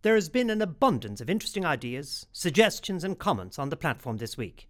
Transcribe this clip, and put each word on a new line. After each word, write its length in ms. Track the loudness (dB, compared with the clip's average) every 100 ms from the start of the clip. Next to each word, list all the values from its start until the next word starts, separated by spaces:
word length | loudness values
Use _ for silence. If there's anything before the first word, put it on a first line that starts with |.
| 6
There 80 |
has 140 | 4 4
been 220 | 0 2
an 120 | 2
abundance 580 | 0 4 4 4 -2 -8
of 80 | -2
interesting 380 | -2 -2 -2 0
ideas, 600 | 0 -2 -6 -6 -10 -10
suggestions 720 | -4 0 4 4 4 -6 -4
and 160 | -4 -2
comments 400 | 0 -2 -4 -6
on 120 | -6
the 60 | -2
platform 420 | -4 -4 -6 -6
this 180 | -6 -8
week. 320 | -10 -10